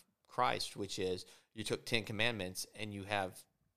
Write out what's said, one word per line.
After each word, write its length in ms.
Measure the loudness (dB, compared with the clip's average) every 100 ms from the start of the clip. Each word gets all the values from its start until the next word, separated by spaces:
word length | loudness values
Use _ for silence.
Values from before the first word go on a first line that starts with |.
| -18 _ _
Christ, 500 | 2 4 4 -2 -4
which 200 | -4 0
is 260 | 0 0 -4 -18 _ -6
you 80 |
took 200 | -2 -2 2
Ten 180 | 0
Commandments 600 | 2 2 2 2 -2 -4 -8 -6
and 140 | -6
you 100 | -4
have 340 | 0 0 0 -4 -20 _ _